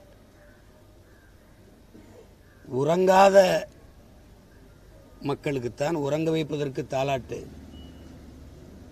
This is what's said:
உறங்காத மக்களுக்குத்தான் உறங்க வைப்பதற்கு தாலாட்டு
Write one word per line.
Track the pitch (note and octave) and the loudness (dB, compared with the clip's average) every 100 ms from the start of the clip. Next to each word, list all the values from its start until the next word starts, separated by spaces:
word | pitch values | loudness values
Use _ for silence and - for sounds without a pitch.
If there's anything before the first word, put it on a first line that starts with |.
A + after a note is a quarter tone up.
| - - - - - - - - - - - - - - - - - - - - - - - - - - - C3 | -20 -20 -20 -20 -20 -20 -20 -20 -20 -20 -20 -20 -20 -20 -20 -20 -20 -20 -20 -20 -20 -20 -20 -20 -20 -20 -8 -2
உறங்காத | C#3+ F3 F#3 F#3+ G3 G3 F#3 D#3+ - - - - - - - - - - - - - - - - C#3 | 0 2 6 8 8 8 6 4 -4 -14 -20 -20 -20 -20 -20 -20 -20 -20 -20 -20 -20 -20 -20 -12 -8
மக்களுக்குத்தான் | C#3+ D3+ C#3 A#2+ G#2+ D3 E3 C#3 | -6 -4 -6 -6 -4 -4 -2 -2
உறங்க | D3 D#3+ | -2 0
வைப்பதற்கு | D#3+ D3 D3 C#3+ C3 B2 | -2 -2 -4 -6 -6 -6
தாலாட்டு | C3+ C#3 C3+ G#2+ - - - - - - - - - - - - - - - - | -4 -2 -4 -6 -12 -14 -18 -20 -18 -20 -20 -20 -20 -20 -20 -20 -20 -20 -20 -20